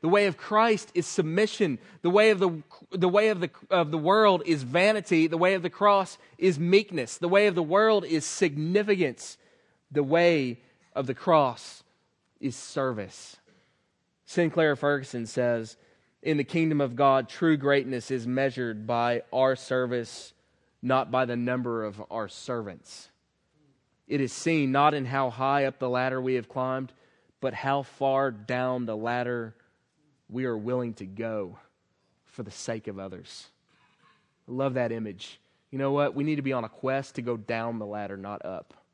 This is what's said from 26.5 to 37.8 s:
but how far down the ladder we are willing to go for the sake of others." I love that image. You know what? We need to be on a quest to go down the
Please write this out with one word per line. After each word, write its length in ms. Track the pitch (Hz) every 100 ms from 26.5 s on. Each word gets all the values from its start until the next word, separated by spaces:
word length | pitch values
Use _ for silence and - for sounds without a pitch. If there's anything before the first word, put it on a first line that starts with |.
| 135 127 131 131 _ _ _ _ _
but 140 | 131
how 300 | - 135 139
far 460 | 131 - 139 135 135
down 540 | 110 107 123 127 127 117
the 120 | 107
ladder 580 | 113 120 123 123 113 107 _ _ _ _ _ _ _
we 160 | 120
are 140 | 131 113
willing 360 | 107 127 120 110
to 100 | 95
go 520 | 98 113 110 95 85 _ _ _ _ _ _ _
for 180 | -
the 80 | 104
sake 380 | - - 113 107
of 100 | 98
others." 480 | 95 92 - - - _ _ _ _ _ _ _ _ _ -
I 20 |
love 220 | 123 135
that 180 | 127 120
image. 480 | 113 107 95 - - _ _ _
You 60 | 135
know 160 | 135
what? 200 | 143 143
We 120 | - 147
need 100 | 151
to 60 |
be 100 | 135
on 140 | 131 113
a 40 |
quest 460 | - 135 135 135 -
to 60 |
go 160 | 120 117
down 420 | 104 113 117
the 60 | 117